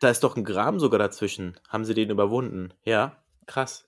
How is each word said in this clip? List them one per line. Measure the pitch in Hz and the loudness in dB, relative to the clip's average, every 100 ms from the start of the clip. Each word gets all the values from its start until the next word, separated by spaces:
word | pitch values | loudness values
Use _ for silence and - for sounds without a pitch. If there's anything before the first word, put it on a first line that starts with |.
da | - | 2
ist | 120 139 | 4 2
doch | - | 0
ein | |
Graben | 101 95 117 202 | -4 0 0 2
sogar | 139 104 | 2 4
dazwischen. | 101 - 101 - 92 87 - | 2 0 -6 -4 -10 -10 -8
Haben | 110 110 | -6 -2
sie | |
den | 110 107 | 0 0
überwunden? | 104 101 120 123 92 92 - | 2 2 0 -4 -8 -10 -10
Ja, | - 110 135 - _ _ - | -2 0 0 -6 _ _ -10
krass, | - 131 - | -6 -6 -8